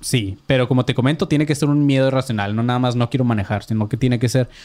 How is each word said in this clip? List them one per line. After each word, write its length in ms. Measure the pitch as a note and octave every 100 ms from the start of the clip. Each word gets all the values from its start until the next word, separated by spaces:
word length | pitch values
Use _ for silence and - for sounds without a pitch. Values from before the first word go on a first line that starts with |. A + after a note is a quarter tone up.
sí. 340 | - C3 G2+ F#2+ -
Pero 220 | C3+ B2
como 160 | B2+
te 100 | C3
comento, 320 | B2+ B2+ D#3+ G3
tiene 180 | D3 D3+
que 80 |
ser 160 | C#3+ D3
un 160 | D3 C#3+
miedo 220 | C3+ C3
irracional. 460 | C3 B2+ A2 G2+
No 80 | G#2+
nada 160 | A#2+ B2
más 160 | B2+
"no 140 | B2 A#2+
quiero 140 | B2
manejar", 400 | B2 A2 G2 G#2
sino 240 | - A2 G#2
que 80 | -
tiene 220 | C3 A#2+
que 100 | A#2+
ser 200 | C3 B2 -